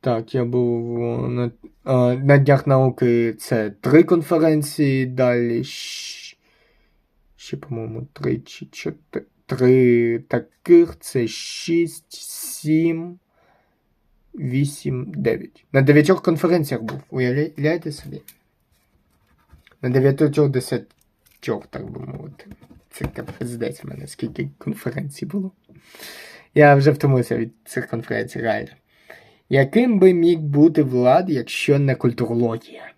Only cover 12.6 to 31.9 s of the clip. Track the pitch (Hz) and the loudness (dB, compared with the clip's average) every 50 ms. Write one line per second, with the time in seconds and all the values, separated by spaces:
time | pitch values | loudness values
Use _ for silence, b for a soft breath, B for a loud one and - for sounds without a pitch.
12.6 | - 151 156 160 165 165 160 165 170 175 175 180 _ _ _ _ _ _ _ _ | -4 0 0 2 2 0 -2 -4 -8 -12 -16 _ _ _ _ _ _ _ _ _
13.6 | _ _ _ _ _ _ _ _ _ _ _ _ _ _ - 247 147 127 123 135 | _ _ _ _ _ _ _ _ _ _ _ _ _ _ -14 -10 -8 -4 -2 -2
14.6 | 143 143 - - - 143 131 123 135 - - 147 135 117 - - - - _ _ | -2 -2 -4 -8 -8 -8 -6 -6 -8 -10 -10 -4 -2 -2 -2 -4 -8 -16 _ _
15.6 | _ _ - 135 135 139 147 151 147 156 190 - - 185 165 156 - 165 175 175 | _ _ 2 2 4 6 6 6 6 4 2 2 2 -2 0 0 0 0 2 0
16.6 | 151 - 135 110 113 110 135 139 - _ - 131 127 123 127 143 151 156 - - | 0 -2 -6 -6 -6 -8 -10 -12 -14 _ -6 -4 -2 -2 -2 -2 -4 -4 -6 -4
17.6 | 143 151 170 170 165 156 143 - - 143 139 151 _ - _ _ _ _ _ _ | -2 -2 -2 -2 -6 -10 -12 -12 -16 -16 -16 -16 _ -20 _ _ _ _ _ _
18.6 | _ _ _ _ _ _ _ _ _ _ _ _ _ _ _ _ _ _ - _ | _ _ _ _ _ _ _ _ _ _ _ _ _ _ _ _ _ _ -20 _
19.6 | _ _ _ _ - 127 123 135 131 139 139 139 156 151 147 156 147 139 131 127 | _ _ _ _ -6 0 0 2 2 2 2 2 0 0 2 2 0 2 0 -2
20.6 | - - 135 117 - _ _ _ _ _ _ _ _ _ _ _ - - 110 104 | -4 -4 -8 -8 -8 _ _ _ _ _ _ _ _ _ _ _ -8 -6 -6 -6
21.6 | - _ - - - - - - - 135 - - - 151 - - - - - _ | -8 _ -16 -14 -14 -14 -14 -14 -14 -14 -14 -14 -16 -18 -20 -20 -20 -20 -20 _
22.6 | - _ - - _ _ - - - - - - 120 - - - 123 120 120 117 | -20 _ -20 -20 _ _ -12 -10 -10 -10 -10 -12 -14 -14 -12 -12 -10 -10 -8 -8
23.6 | 117 - - - - 139 - 135 143 139 - - - 110 - - 139 139 - _ | -8 -8 -8 -10 -16 -16 -16 -16 -16 -18 -12 -10 -10 -10 -8 -10 -10 -10 -12 _
24.6 | - 113 107 - - 127 120 139 - 139 139 - - - 196 202 185 190 _ _ | -10 -10 -10 -8 -8 -8 -8 -8 -10 -10 -12 -12 -12 -8 -6 -8 -8 -8 _ _
25.6 | _ _ - B B B B B B B B B B B B B B B _ 151 | _ _ -20 B B B B B B B B B B B B B B B _ 6
26.6 | 143 147 143 139 135 151 143 147 - 139 135 127 120 - 117 120 113 110 _ _ | 6 8 6 6 6 2 2 2 0 2 2 2 0 -2 -4 -4 -4 -8 _ _
27.6 | _ - - 131 120 - - 117 110 - 117 113 123 - - 127 117 113 107 104 | _ -8 -8 -8 -6 -6 -8 -10 -8 -6 -6 -6 -6 -8 -8 -6 -4 -4 -4 -4
28.6 | - - - _ _ b b b b b b b b b b b b _ 131 135 | -6 -12 -18 _ _ b b b b b b b b b b b b _ 2 2
29.6 | 135 139 - 226 240 247 226 190 190 185 180 170 165 175 175 160 156 147 143 143 | 2 2 2 2 2 4 4 6 6 6 6 6 4 2 2 2 -2 -2 4 6
30.6 | 151 165 151 156 143 127 127 123 123 123 135 175 185 185 151 127 117 - - - | 6 6 6 2 0 0 0 2 4 4 4 4 2 0 -4 -4 -4 -6 -8 -6
31.6 | - - 143 139 143 139 | 0 2 2 2 2 0